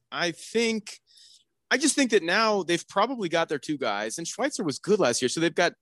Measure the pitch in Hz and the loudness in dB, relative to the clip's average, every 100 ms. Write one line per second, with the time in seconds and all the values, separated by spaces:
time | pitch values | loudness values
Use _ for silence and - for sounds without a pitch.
0 | _ 139 170 160 - 226 226 220 214 - | _ -4 -2 -4 -4 0 0 -2 -6 -16
1 | _ _ - - _ _ - 262 294 - | _ _ -20 -20 _ _ -2 0 2 2
2 | 262 208 165 196 220 202 165 170 - 196 | 4 2 2 2 2 2 0 -2 -2 0
3 | 226 254 180 170 165 151 - 147 120 101 | 0 0 -2 0 0 -2 -4 -4 -2 -2
4 | 110 139 165 - 269 - 170 127 - 202 | -4 -6 -8 -4 -4 -2 -4 -4 0 2
5 | 135 120 123 - 165 160 175 - | 4 2 0 0 0 2 0 -2